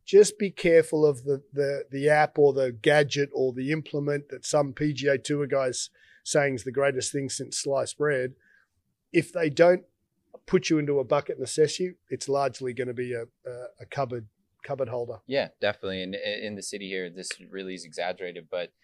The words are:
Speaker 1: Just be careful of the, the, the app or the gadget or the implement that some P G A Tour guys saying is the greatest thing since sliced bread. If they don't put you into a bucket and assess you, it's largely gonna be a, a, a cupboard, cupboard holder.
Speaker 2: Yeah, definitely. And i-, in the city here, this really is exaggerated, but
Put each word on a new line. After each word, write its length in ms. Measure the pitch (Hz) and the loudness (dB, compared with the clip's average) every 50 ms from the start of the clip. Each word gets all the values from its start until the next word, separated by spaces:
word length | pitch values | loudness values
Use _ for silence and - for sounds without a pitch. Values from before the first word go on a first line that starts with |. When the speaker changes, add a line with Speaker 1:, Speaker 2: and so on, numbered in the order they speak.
| _ | _
Speaker 1:
Just 320 | - - 196 208 202 - - | 6 8 8 8 8 4 -2
be 140 | 214 190 | -4 -4
careful 540 | - - - 175 165 165 160 - - 156 151 | -4 0 2 6 6 6 6 6 4 4 4
of 180 | 151 143 123 123 | 4 2 0 -2
the, 200 | 139 143 135 - _ - | -2 -2 -4 -4 _ -4
the, 320 | 143 143 139 143 139 - - | -2 -2 -2 -2 -4 -6 -8
the 200 | 135 139 139 151 | -6 0 2 4
app 280 | 151 151 151 151 - 151 | 6 6 4 4 4 6
or 140 | 147 143 | 6 6
the 200 | 131 135 135 127 120 | 6 4 0 -2 -2
gadget 560 | 110 - 151 147 151 151 143 - 143 143 143 - | 0 2 4 6 6 4 2 0 -2 -2 -2 0
or 200 | - 131 131 123 | 0 0 0 0
the 180 | 127 131 139 | -2 -2 -2
implement 580 | 156 160 147 - - 147 143 143 143 147 147 - | -2 -2 -4 -6 -6 -4 -2 -2 -4 -4 -6 -10
that 160 | 139 123 - | -14 -12 -6
some 280 | - - 151 147 139 123 | 0 0 0 0 0 -2
P 180 | - 151 151 | -2 -2 -2
G 160 | 147 123 135 143 | -2 -2 0 0
A 100 | 139 135 | 0 0
Tour 300 | - - 147 143 147 131 | 0 -2 -2 -2 -2 -2
guys 420 | 139 135 135 127 120 - - - _ _ _ _ _ _ _ | 0 0 0 -2 -2 -6 -8 -10 _ _ _ _ _ _ _
saying 300 | - - 151 143 143 135 | -2 2 2 2 2 0
is 80 | 120 - | -4 -6
the 60 | 131 117 | -4 -2
greatest 380 | 135 139 139 135 127 120 - | 0 2 2 0 0 -4 -4
thing 180 | - 143 139 127 | -4 -6 -6 -6
since 280 | - - 135 120 - - | -6 -8 -10 -8 -8 -6
sliced 400 | - 143 139 135 123 - - - | -4 -2 -2 -2 -2 -4 -4 -2
bread. 360 | 147 151 143 131 123 131 135 _ _ _ _ _ _ _ _ _ _ _ _ _ _ _ - | -2 0 0 0 -2 -4 -8 _ _ _ _ _ _ _ _ _ _ _ _ _ _ _ 0
If 180 | 170 156 - | 0 0 0
they 180 | - 175 170 156 | -2 -2 -2 -2
don't 340 | 135 165 165 175 180 180 180 _ _ _ _ _ _ _ _ _ - - _ | 4 6 6 6 6 4 0 _ _ _ _ _ _ _ _ _ -20 -20 _
put 240 | - - 185 185 - | 0 0 0 2 2
you 80 | 165 156 | 0 0
into 220 | 147 143 143 139 | 0 0 0 0
a 60 | 131 | 0
bucket 320 | 113 147 143 139 - 160 127 | 2 0 0 0 -2 -6 -6
and 60 | 131 | -6
assess 340 | 117 - - 156 147 - - | -4 2 2 2 2 2 -2
you, 160 | 185 180 175 - _ _ | -6 -6 -6 -12 _ _
it's 180 | 139 127 - - | -10 -8 -4 -2
largely 460 | 135 139 139 135 120 - 135 127 120 | 0 0 0 0 -2 -4 -8 -8 -6
gonna 200 | 123 127 123 120 | -6 -6 -6 -6
be 200 | 117 123 123 123 | -6 -6 -6 -6
a, 100 | 117 117 | -8 -10
a, 440 | - _ _ _ 127 123 123 123 - - _ | -12 _ _ _ -14 -14 -12 -14 -18 -18 _
a 40 | 110 | -18
cupboard, 420 | - - - 139 120 123 120 113 107 _ _ _ _ _ _ - | -10 -6 -6 -4 -4 -6 -8 -10 -12 _ _ _ _ _ _ -12
cupboard 260 | - 143 135 135 110 | -10 -6 -6 -6 -6
holder. 300 | 120 123 120 117 117 107 _ | -4 -6 -6 -8 -10 -14 _
Speaker 2:
Yeah, 240 | - 131 139 110 80 - _ | -4 -4 -2 -2 -4 -6 _
definitely. 420 | - 101 107 - - 98 95 95 92 | -4 -4 -4 -4 -6 -8 -6 -6 -6
And 120 | 92 98 | -8 -8
i-, 240 | 101 - 104 104 104 | -8 -6 -8 -6 -6
in 140 | 104 107 104 | -8 -10 -10
the 60 | 98 95 | -10 -12
city 240 | - - 101 101 92 | -12 -12 -12 -10 -8
here, 200 | 95 95 92 87 | -8 -8 -8 -8
this 200 | 85 95 90 - - - 90 85 | -10 -14 -14 -14 -14 -14 -16 -14
really 240 | 87 95 95 95 92 | -14 -12 -10 -10 -12
is 100 | 87 85 | -12 -14
exaggerated, 640 | 82 76 - 85 90 92 87 92 90 87 87 80 78 | -14 -8 -6 -6 -6 -6 -6 -10 -12 -12 -14 -12 _
but 220 | - 90 87 - _ _ | -8 -8 -8 -8 _ _